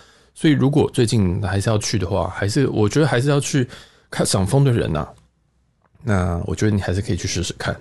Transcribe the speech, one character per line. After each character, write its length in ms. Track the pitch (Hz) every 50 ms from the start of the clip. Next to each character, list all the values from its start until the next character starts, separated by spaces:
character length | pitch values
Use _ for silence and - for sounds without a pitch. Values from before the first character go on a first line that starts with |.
| - _ _ _ _ _ _
所 160 | - - 165
以 20 | 147
如 180 | 127 127 135
果 200 | 143 147 110 -
最 140 | - - 123
近 380 | 110 - 113 98 90 87 101 101
还 180 | 95 98 98
是 80 | 98 120
要 80 | 113 107
去 200 | - - - 107
的 80 | -
话， 220 | - 98 92 85 -
还 180 | - - - 98
是， 180 | 110 143 135 -
我 200 | - 110 107 104
觉 120 | - 143
得 60 | 156
还 140 | 131 127 120
是 80 | 123 143
要 100 | 143 143
去 280 | 135 - - 143 123 - - - - - _ _ _ _
看 140 | - - -
赏 200 | - - 104 95
枫 180 | 92 - 139 143
的 80 | 139 120
人 220 | 107 67 58 78
啊， 100 | 76 73 - - - _ _ _ _ _ _ _ _ _ _ _ _ _ _ _ - -
那 380 | 123 104 95 90 90 87 87 87
我 80 | - 92
觉 100 | - 107
得 100 | 107 104
你 60 | 101
还 140 | - - 90
是 80 | 95 95
可 100 | - 104
以 40 |
去 120 | 85 - -
试 140 | - 87 82
试 120 | - - -
看。 200 | - - 85 -